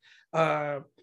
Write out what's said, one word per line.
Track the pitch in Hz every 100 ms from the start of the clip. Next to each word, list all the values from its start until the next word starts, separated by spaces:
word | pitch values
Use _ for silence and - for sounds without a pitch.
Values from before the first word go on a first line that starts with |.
| - - _
uh, | 160 160 151 147 143 - _